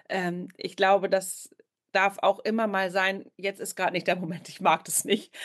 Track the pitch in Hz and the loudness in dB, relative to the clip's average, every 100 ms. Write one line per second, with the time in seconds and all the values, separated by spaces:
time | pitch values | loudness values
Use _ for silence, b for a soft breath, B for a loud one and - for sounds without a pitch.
0 | - 190 175 175 180 - - - 190 196 | -6 -4 -4 -4 -10 -10 -8 2 4 4
1 | 185 190 190 - - _ _ _ _ 190 | 4 0 -2 -10 -18 _ _ _ _ 2
2 | 196 196 190 196 220 226 220 196 185 190 | 2 2 2 2 0 0 0 0 0 0
3 | 190 196 - - 196 196 196 - 185 180 | 0 -2 -10 -8 -8 -6 -8 -4 -2 0
4 | 180 180 165 170 - - 180 165 - - | 0 -2 -4 -8 -12 0 2 2 0 -4
5 | - 208 - B | 0 -2 -2 B